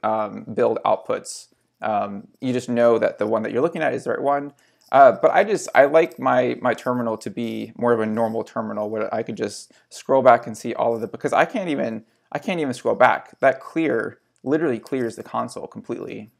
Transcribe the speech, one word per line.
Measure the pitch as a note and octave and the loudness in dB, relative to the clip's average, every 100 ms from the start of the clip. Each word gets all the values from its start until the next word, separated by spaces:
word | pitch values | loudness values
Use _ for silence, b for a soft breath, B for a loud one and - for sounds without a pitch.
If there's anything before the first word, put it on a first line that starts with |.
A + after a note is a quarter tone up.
um, | G#2+ A2 G#2+ G#2+ - | 0 -2 -4 -8 -8
build | A2+ A#2 A2 G#2 | 0 0 2 0
outputs. | G#2+ - - - - - _ _ _ | 0 0 -6 -6 -18 -18 _ _ _
Um, | A2+ G#2 G2+ G2+ - _ | -4 -2 -2 -8 -16 _
you | C3 | -4
just | B2 A#2+ | -4 -2
know | A#2+ A#2+ A2+ | 2 4 4
that | A2 - | 2 0
the | G#2+ | -2
one | A2 | 0
that | A2 | -2
you're | A2+ | 0
looking | D#3+ E3 | -2 0
at | D3+ | -2
is | B2 B2 | -2 -4
the | |
right | A#2 | -2
one. | C3+ C#3+ C#3+ _ b b b | 0 -2 -4 _ b b b
Uh, | C3 C#3 G2 | 8 8 8
but | D#3 | 4
I | - | 4
just, | G#3 G3+ - - | 2 0 0 4
I | C#3 | 6
like | D#3 E3+ - | 6 2 0
my, | B2+ B2+ B2+ B2 | 0 2 2 0
my | B2 | -2
terminal | A2+ - B2 A#2 A2 | -2 -2 -2 -2 -4
to | - | -8
be | G2+ A#2 A2 A2 - | -6 -6 -6 -10 -2
more | A#2+ | 2
of | A#2 | 2
a | G#2+ | 2
normal | A2 A2+ A2 | 0 -2 -2
terminal | A2 - A2 G#2+ G#2+ | -6 -6 -6 -6 -4
where | A2 G#2+ | -4 -4
I | A2+ | -4
could | A#2 G#2 | -6 -6
just | G#2+ - - b b | -6 -8 -18 b b
scroll | - - C3+ | -18 0 4
back | B2+ A#2+ - | 6 4 2
and | A2 | -12
see | A#2+ | -8
all | A2 A#2+ A#2 | -2 -2 -2
of | |
the, | G#2+ | -6
because | A2+ D3+ | -6 -2
I | - - | 0 0
can't | - F3+ | -2 -6
even, | C#3+ B2+ A2 - _ _ | -4 -6 -8 -14 _ _
I | D3 | -10
can't | - F#3 | -6 -4
even | D3 | -4
scroll | A#2+ A#2+ G2+ | -4 -2 0
back. | B2 F2+ - _ | 2 0 -6 _
That | C3+ - | 0 0
clear | - E3 D#3+ A#2 G#2+ - _ _ | -6 -4 -2 -2 -4 -10 _ _
literally | C3 D#3 D#3+ A2+ | -4 -2 -2 -4
clears | - C3+ A#2+ - | -6 -4 -4 -6
the | |
console | - A#2 A#2+ - - | -10 -8 -8 -10 -14
completely. | A2 G#2 A#2 - A2 G#2+ _ | -16 -12 -10 -10 -12 -16 _